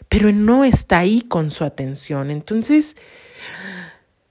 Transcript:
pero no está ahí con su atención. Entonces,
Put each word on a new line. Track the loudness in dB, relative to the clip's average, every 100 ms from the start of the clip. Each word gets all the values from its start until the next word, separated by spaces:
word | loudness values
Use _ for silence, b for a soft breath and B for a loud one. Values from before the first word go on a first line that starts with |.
| b
pero | 2 4
no | 4 4 4
está | 4 2 2 2
ahí | 2 0
con | 0 -4 -2
su | -4
atención. | -6 -6 -10 -8 -8 -6 -6
Entonces, | -8 -4 -4 2 2 2 -2 B B B B B B -16 -16 -18 B _ _ _